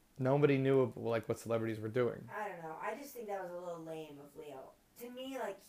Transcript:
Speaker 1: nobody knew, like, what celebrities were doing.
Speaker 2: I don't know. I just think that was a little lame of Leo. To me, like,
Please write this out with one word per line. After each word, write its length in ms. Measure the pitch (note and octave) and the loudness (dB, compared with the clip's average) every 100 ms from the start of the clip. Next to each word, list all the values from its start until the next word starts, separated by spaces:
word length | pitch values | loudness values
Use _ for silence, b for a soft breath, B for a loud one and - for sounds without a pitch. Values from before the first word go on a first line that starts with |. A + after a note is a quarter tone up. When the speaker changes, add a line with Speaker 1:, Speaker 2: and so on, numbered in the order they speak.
| _ - | _ -2
Speaker 1:
nobody 400 | B2+ C#3+ D3 C#3 | 4 6 8 8
knew, 340 | C3+ C3+ B2 - | 6 6 6 2
like, 340 | A2+ A2+ - | -2 0 0
what 80 | B2 | -4
celebrities 420 | - A2+ A2+ G#2+ | 0 0 0 -2
were 100 | A2 | -2
doing. 380 | A#2+ A#2+ - A#2 G#3+ | 2 2 0 -6 -6
Speaker 2:
I 120 | G#3 | -6
don't 140 | F3 | -6
know. 120 | D#3+ D#3+ | -10 -6
I 140 | - B3+ | -6 -6
just 140 | C#4+ | -8
think 140 | A#3+ G#3 | -10 -6
that 120 | G3 | -4
was 80 | F3+ | -6
a 40 | F3 | -8
little 240 | F3+ E3 | -8 -8
lame 340 | D#3+ D#3+ D#3 C#3+ | -8 -8 -10 -14
of 160 | C#3+ - | -16 -14
Leo. 360 | D3+ C3 - - _ - | -12 -12 -14 -18 _ -16
To 80 | A#3+ | -14
me, 260 | B3 C4 C4 | -10 -8 -6
like, 220 | G#3 G3 | -6 -6